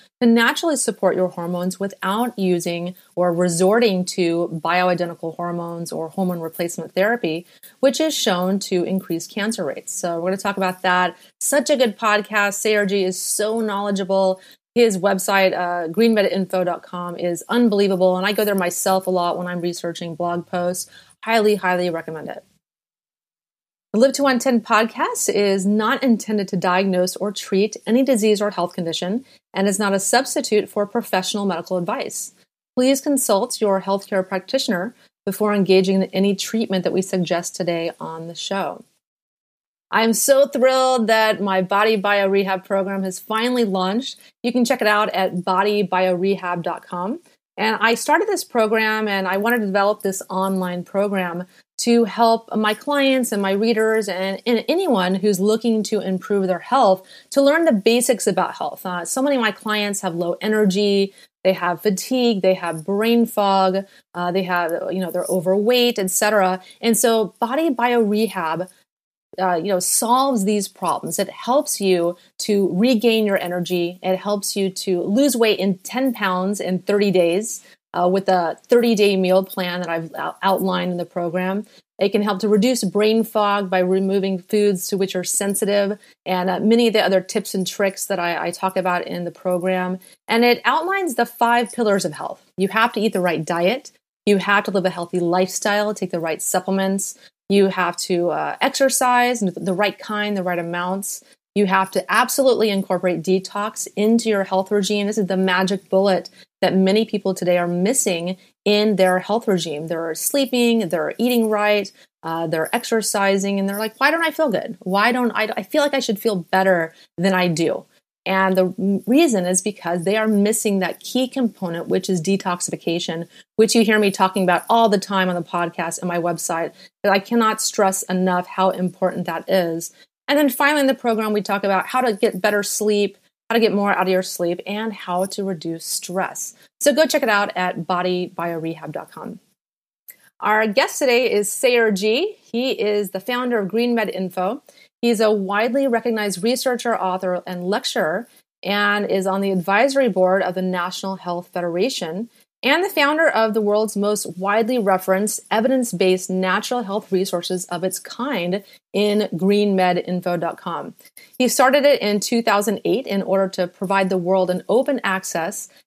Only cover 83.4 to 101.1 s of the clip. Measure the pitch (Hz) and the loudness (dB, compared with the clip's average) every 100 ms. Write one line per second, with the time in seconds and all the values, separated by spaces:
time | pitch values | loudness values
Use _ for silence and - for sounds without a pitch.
83.4 | 208 202 190 185 180 190 190 196 190 190 | 2 0 0 0 2 2 2 0 0 -4
84.4 | - 214 208 185 - 190 190 185 175 - | -2 0 2 0 -2 -2 -2 -4 -4 -2
85.4 | 202 202 196 202 202 208 - _ - 185 | -2 -2 0 0 0 -4 -10 _ -4 -2
86.4 | 180 180 214 226 233 208 - 190 185 220 | 0 0 2 4 4 2 2 2 0 -6
87.4 | 202 196 180 - 196 190 - 185 175 165 | -4 -4 -4 -2 -2 -2 -6 -4 -2 -2
88.4 | 170 - 190 190 185 175 - 175 175 - | -4 -4 -4 -2 0 -2 -2 -6 -8 -6
89.4 | 185 180 185 185 180 185 - _ - 226 | -4 -2 0 -2 -2 -6 -10 _ -2 2
90.4 | 240 240 - 277 339 392 359 254 240 - | 4 2 2 0 0 -2 -2 -2 -2 0
91.4 | 233 240 233 - 214 196 180 151 151 - | 2 2 0 -2 0 0 0 -6 -10 -12
92.4 | _ - 196 220 233 233 214 190 180 160 | _ -4 -2 2 0 2 0 0 0 0
93.4 | 160 170 180 262 - _ _ _ - 202 | -2 0 0 -2 -8 _ _ _ 0 2
94.4 | 190 202 208 196 180 175 170 180 170 180 | 4 2 2 0 -2 -4 -6 -2 0 2
95.4 | 185 - 214 208 208 208 185 180 165 156 | 0 0 -2 0 -2 -4 -6 -4 -4 -4
96.4 | - 185 185 190 190 196 - - - _ | -2 -2 0 -2 0 -2 -6 -12 -20 _
97.4 | - 202 190 185 175 175 - 175 175 151 | 0 2 4 2 -2 -2 -2 -2 0 -2
98.4 | 147 - 277 269 269 - 254 247 247 240 | -4 -2 -2 2 0 2 2 2 2 0
99.4 | 190 - 180 180 208 - - 208 208 202 | -2 -4 -4 0 -2 -2 -8 -4 -4 -2
100.4 | 180 175 170 175 180 196 - | -2 -4 -4 -4 -4 -6 -8